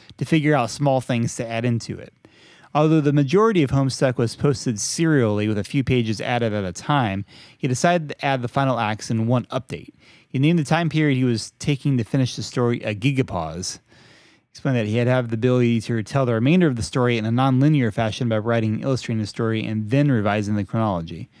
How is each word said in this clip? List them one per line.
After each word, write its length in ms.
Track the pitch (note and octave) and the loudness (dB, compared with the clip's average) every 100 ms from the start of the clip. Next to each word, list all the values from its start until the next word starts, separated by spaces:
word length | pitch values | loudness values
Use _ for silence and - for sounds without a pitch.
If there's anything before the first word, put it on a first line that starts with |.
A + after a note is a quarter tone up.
| - - | -16 -10
to 80 | C#3 | 0
figure 300 | D#3+ D3 D3 | 2 4 2
out 160 | A2+ | 0
small 280 | - C#3+ C3 | 0 0 0
things 360 | - A#2+ A#2 - | 0 -2 -2 -4
to 120 | A#2 | -6
add 160 | A2+ | -2
into 320 | B2 A#2 - F2+ | 0 -2 -4 -12
it. 120 | - - - _ - - - | -14 -20 -20 _ -20 -20 -4
Although 280 | D3 D#3 D#3+ | 0 4 4
the 120 | C#3+ | 4
majority 480 | C#3+ C#3 F3+ A3 F#3+ | 2 4 4 4 4
of 80 | C#3 | 2
Homestuck 480 | C3+ C3+ - C3+ B2 | 2 0 0 0 0
was 180 | A#2 - | -2 0
posted 440 | D3 C3 - G#2+ | -2 0 -2 -4
serially 680 | - - E3 D3 A2+ G#2 G#2+ | -4 -2 2 4 2 2 0
with 120 | G#2 | -2
a 40 | |
few 200 | G2 C#3+ | -2 -2
pages 360 | B2+ B2+ A2 G#2 | 0 0 0 -2
added 340 | A2 B2 A#2 | -2 -2 0
at 100 | G#2 | -2
a 80 | F#2 | -4
time, 500 | E2+ - D3 A#2 G2 G2+ - - _ | -6 -2 0 0 -2 -8 -14 -20 _
he 120 | C#3+ | -4
decided 420 | B2+ F3 F3 D3 | 0 2 2 -2
to 160 | - C#3+ | -4 -2
add 160 | C3+ | -2
the 60 | A#2+ | -2
final 320 | - C3+ A#2 | 0 0 0
acts 320 | G#2+ G#2+ - | -2 -2 -4
in 160 | A#2 A2+ | -2 2
one 180 | B2 - | 0 0
update. 400 | C3 - D#2 - - _ - _ | -6 -8 -12 -14 -20 _ -20 _
He 120 | C3 | 0
named 180 | C#3+ F3 | 2 2
the 60 | |
time 260 | C#3+ D#3+ D#3+ | 2 0 0
period 260 | D#3 D3+ C3 | 0 2 2
he 80 | |
was 280 | B2+ A2+ - - | 0 -2 -6 -8
taking 360 | - C#3+ D3 C3 | -4 -2 0 -2
to 40 | |
finish 320 | A2 C#3 B2+ - | 0 0 -2 -4
the 60 | |
story 400 | A2 - A#2+ A#2+ | -8 -2 0 0
a 140 | A2+ G#2 | -4 -2
gigapause. 800 | C3+ C3 B2 F2+ D#2+ E2 F#2 - | -2 0 -2 -4 -6 -8 -10 -12
He 720 | _ _ - - _ _ _ | _ _ -20 -20 _ _ _
explained 280 | - C#3+ B2 | -8 -2 -2
that 100 | G#2+ | 0
he 100 | A2+ | 0
had 80 | A#2+ | 2
to 60 | |
have 180 | B2+ A#2 | 0 0
the 60 | A2+ | 0
ability 440 | B2+ B2+ A#2+ A#2 | 2 2 2 0
to 120 | - | 0
retell 320 | A2+ G#2 C#3 B2+ | -4 -2 0 0
the 80 | |
remainder 320 | A2+ B2+ F3+ E3+ | 2 4 4 4
of 100 | A#2+ | 0
the 60 | |
story 380 | F#2+ C#3 B2 A#2 | -2 0 2 2
in 60 | A2 | 0
a 40 | |
non-linear 600 | A#2 C3+ B2+ C#3+ D3+ A#2 | 2 2 4 4 4 2
fashion 360 | A2+ A2 G#2 A#2+ | 0 -2 -2 -2
by 100 | A2 | 0
writing 340 | A2 A#2 A2+ | 0 0 0
and 100 | A2 | -2
illustrating 380 | B2 B2+ - A2+ | -2 -4 -2 -4
the 60 | G#2 | -4
story 360 | - A2+ A2 | -4 -2 -2
and 280 | A2+ A2 G#2 | -4 -4 0
then 180 | C3+ D3 | 2 2
revising 460 | A#2+ G#2 G#2 G2+ G#2 | 2 2 0 0 -2
the 80 | |
chronology. 640 | G2 A#2 A2 F2+ E2 E2 - _ | -2 -2 0 -2 -4 -12 -16 _